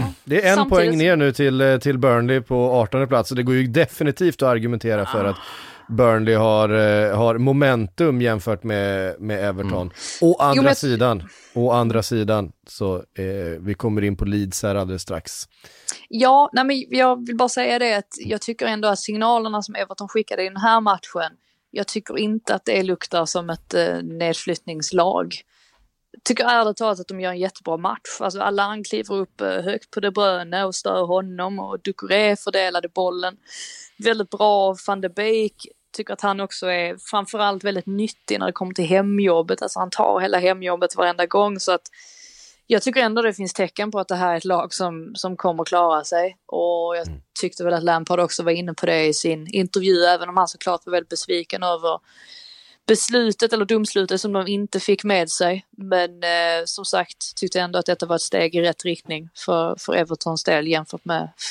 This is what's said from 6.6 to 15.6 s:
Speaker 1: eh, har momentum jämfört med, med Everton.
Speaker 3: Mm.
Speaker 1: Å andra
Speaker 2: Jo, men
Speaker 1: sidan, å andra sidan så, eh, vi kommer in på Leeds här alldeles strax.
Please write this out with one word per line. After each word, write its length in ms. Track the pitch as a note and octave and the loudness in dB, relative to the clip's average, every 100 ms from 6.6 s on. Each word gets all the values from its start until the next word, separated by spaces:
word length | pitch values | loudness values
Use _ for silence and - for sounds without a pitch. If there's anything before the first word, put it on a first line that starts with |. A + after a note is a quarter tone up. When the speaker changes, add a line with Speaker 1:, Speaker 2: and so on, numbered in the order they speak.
| G#2+ | 4
Speaker 1:
eh, 480 | G#2+ G#2+ G#2 G#2+ G2+ | 4 4 4 4 4
har 200 | A#2 A#2 | 2 4
momentum 840 | C3 C3+ C#3+ B2 G#2+ - E3 B2+ | 2 4 4 2 0 0 2 2
jämfört 420 | A#2+ A2 A#2 G#2 | 0 0 -2 -4
med, 520 | A#2 G#2 G2+ G2 F#2+ - | -2 -2 0 0 -2 -6
med 280 | G#2+ G#2 G2+ | -6 -2 -2
Everton. 320 | F#2 G2 F#2+ | -2 -4 -4
Speaker 3:
Mm. 100 | F2+ - - - | -6 -10 -14 2
Speaker 1:
Å 140 | E3 F3+ | 2 4
andra 160 | C#3+ C#3 | 4 4
Speaker 2:
Jo, 80 | |
men 120 | C#4 C#4 | 4 2
Speaker 1:
sidan, 480 | C#3+ A#2 B2 G#2 F2+ - - | 0 2 2 0 -4 -18 -10
å 180 | A#2+ B2 | -2 2
andra 320 | A#2+ A#2 A2+ | 2 2 0
sidan 480 | G#2 A#2 G#2 G#2+ G2 - _ | 0 -2 2 0 -2 -10 _
så, 280 | - G2+ F2+ | -6 -4 -4
eh, 300 | - - F#2+ G2 E2+ E2 | -8 -8 -6 -4 -6 -6
vi 140 | F#2 | -6
kommer 280 | G2 A#2 G#2+ | -4 -2 0
in 140 | G2+ G2 | 0 0
på 80 | G#2 | 0
Leeds 380 | G#2 G2 - | 0 -2 -2
här 120 | G#2+ G2 | -2 -2
alldeles 260 | F#2 F#2 | -2 -6
strax. 300 | - E2+ - - - _ | -6 -8 -8 -14 -16 _